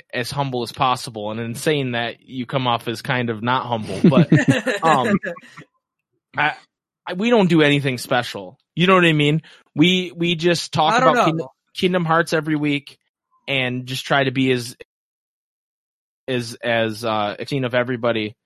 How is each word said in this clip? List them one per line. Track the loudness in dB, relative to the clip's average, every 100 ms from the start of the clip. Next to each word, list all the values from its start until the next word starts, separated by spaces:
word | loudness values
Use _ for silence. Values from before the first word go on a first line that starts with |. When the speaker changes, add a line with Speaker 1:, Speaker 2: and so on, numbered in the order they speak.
| -10
Speaker 1:
as | -8 -6
humble | -4 -4 -4
as | -6
possible, | -2 0 0 -4 -8 -6
and | -6
in | -6 -4
saying | -2 0 -2
that, | -4 -6 -8
you | -12 -10 -4
come | -2 0
off | 0 -2
as | -6
kind | -4 -2 -2
of | -4
not | -2 -2 -2
humble, | -6 -6 2 4
but, | 6 4
Speaker 2:
<laughs> | 2 2 0 -2 0
Speaker 1:
um, | 2 2 2 -2 -4 -10 -16 -20 -20 _ _ _ _ _ _ -2
I, | -2 -2 _ _ _ _ -10
I, |
we | -4 2
don't | 4 4
do | 6
anything | 4 4 0 -4
special. | -2 -2 -2 -10 -14 -18 _ 0
You | 4
know | 6
what | 4
I |
mean? | 4 2 0 -4 -16 _
We, | 2 2 2 -2
we | -4 -2 0
just | 0 0 -2
talk | 0 2 4
Speaker 2:
I |
don't | 4
Speaker 1:
about | 4
Speaker 2:
know. | 2
Speaker 1:
Kingdom, | 0 -6 _ _
Kingdom | -2 0 0 2
Hearts | 2 2
every | -2 0 -2
week | -2 -4 -6 -20 _ _ _ _ -4
and | -2 -2 -4 -6
just | -10 0
try | 0 2
to |
be | 2 2
as, | 0 -2 -14 -20 _ _ _ _ _ _ _ _ _ _ _ _ _ -6
as, | -4 -4 -6
as, | -2 0 0 -2 -4
uh, | -2 -2 -4
accepting | -6 -4
of | -2
everybody. | 0 -2 -2 -2 -2 -4 -8